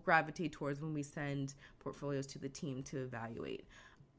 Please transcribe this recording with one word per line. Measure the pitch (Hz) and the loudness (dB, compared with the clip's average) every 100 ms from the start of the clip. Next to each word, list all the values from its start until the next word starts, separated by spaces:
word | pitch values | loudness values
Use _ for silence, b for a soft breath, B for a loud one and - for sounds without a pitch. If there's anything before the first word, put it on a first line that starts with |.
gravitate | - 160 156 156 156 | 8 8 8 0 -2
towards | - 143 143 | 0 -2 0
when | 160 | 0
we | 151 | -2
send | 143 160 143 139 139 - B - | -2 -2 0 0 0 -4 B -10
portfolios | - - 143 139 139 | -8 -4 0 0 -2
to | - | -6
the | 135 | -6
team | - 151 131 | -4 -4 -4
to | 135 139 | -4 -4
evaluate. | 127 117 117 117 - - - B B B - | -4 -4 -4 -4 -4 -6 -8 B B B -20